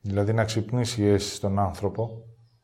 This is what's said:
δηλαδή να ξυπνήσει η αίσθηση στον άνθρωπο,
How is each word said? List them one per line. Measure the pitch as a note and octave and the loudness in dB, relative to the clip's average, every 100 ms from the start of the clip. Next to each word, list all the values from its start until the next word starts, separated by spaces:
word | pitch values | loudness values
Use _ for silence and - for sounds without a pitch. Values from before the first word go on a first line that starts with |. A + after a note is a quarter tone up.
δηλαδή | G#2 G2 G2+ | -2 0 2
να | A2+ G#2+ | 2 2
ξυπνήσει | A2+ G#2 B2 A#2+ A2+ | 0 -2 -2 -2 2
η | G#2 | 4
αίσθηση | G2+ G2 - | 4 2 -4
στον | G2+ G2 | -2 0
άνθρωπο, | G2 F2 G2+ - A#2 - - - _ _ | 0 -2 -4 -2 -6 -8 -18 -20 _ _